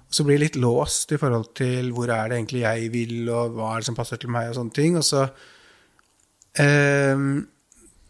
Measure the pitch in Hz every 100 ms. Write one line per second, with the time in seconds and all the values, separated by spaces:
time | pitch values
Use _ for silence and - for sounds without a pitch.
0 | - - 147 143 151 139 123 131 147 -
1 | - 151 139 117 107 - 127 127 123 120
2 | 120 113 113 120 107 127 113 113 113 117
3 | 117 117 117 117 120 117 110 113 113 120
4 | 120 117 123 120 117 123 117 - 160 175
5 | - 139 135 - - - - _ _ _
6 | _ _ _ _ _ - 143 147 143 143
7 | 139 135 139 139 - _ _ _ - _